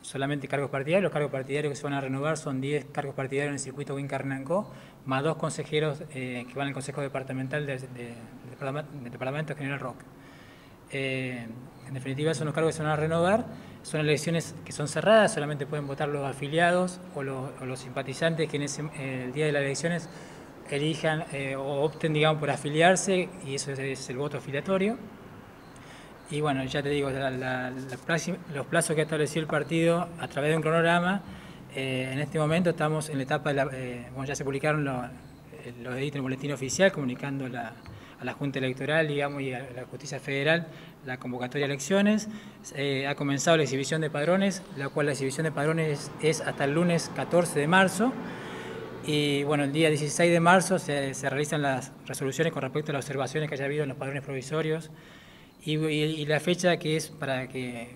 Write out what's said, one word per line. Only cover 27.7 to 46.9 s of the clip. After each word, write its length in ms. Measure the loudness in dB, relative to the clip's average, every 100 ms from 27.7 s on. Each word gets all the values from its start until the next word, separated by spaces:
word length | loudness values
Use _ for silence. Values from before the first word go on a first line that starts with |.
la 260 | -6 -8 -8 -2
plazi-, 300 | 0 0 -6 -6
los 100 | -8 0
plazos 280 | 0 2
que 80 | 2
estableció 380 | 2 2 2 0
el 80 | 0
partido 600 | 0 2 4 4 4 0 -6
a 80 | -6
través 220 | 0 2
de 60 | 2
un 40 |
cronograma, 600 | 4 4 6 6 4 0 -4 -14 -16 -16 -10
eh, 360 | -6 -2 -2 -2
en 80 | -2
este 180 | -2 0
momento 320 | 4 4 4
estamos 380 | 2 2 0 -2
en 80 | -4
la 80 |
etapa 260 | 0 0 2
de 40 | 2
la, 120 | 0
eh, 340 | -2 -8 -8 -10
bueno, 140 | -8 -6
ya 80 | -4
se 80 |
publicaron 400 | -2 0 2 2
lo-, 220 | 0 -2 -6
eh, 680 | -10 -18 -20 -18 -14 -14 -10
los 140 | -6 -4
edictos 180 | -2
en 40 | -2
el 40 |
boletín 300 | -2 -2 -4
oficial, 400 | -4 -4 4 4
comunicando 560 | 4 -2 -2 -4 -4 -6
la, 240 | -6 -8 -12 -16 -16 -18 -8
a 40 |
la 80 | -8
Junta 260 | -2 -2 0
Electoral, 480 | -2 -2 2 2 2
digamos, 340 | 2 0 -2
y 100 | -4
a 160 | -6 -8
la 100 | -10 -10
Justicia 340 | -10 -8 -8
Federal 480 | -2 2 4 4 2 -12 -18 -14
la 120 | -8 -6
convocatoria 480 | -4 -4 -2 0
a 40 | 0
elecciones. 600 | 0 2 6 6 6 2 -10 -14 -18 -12 -2
Eh, 320 | 0 0 0
ha 80 | 0
comenzado 400 | 0 2 6 6
la 80 |
exhibición 360 | 6 0 0 0
de 80 | 0
padrones, 540 | 0 4 4 4 0 -8 -8
la 120 | -4
cual 180 | 0 2
la 60 |
exhibición 300 | 2 0 0
de 80 | -2
padrones 600 | 2 2 2 0 -2 -6 0
es, 180 | 2 2
es 60 | -2
hasta 160 | 0
el 120 | 2
lunes 360 | 4 4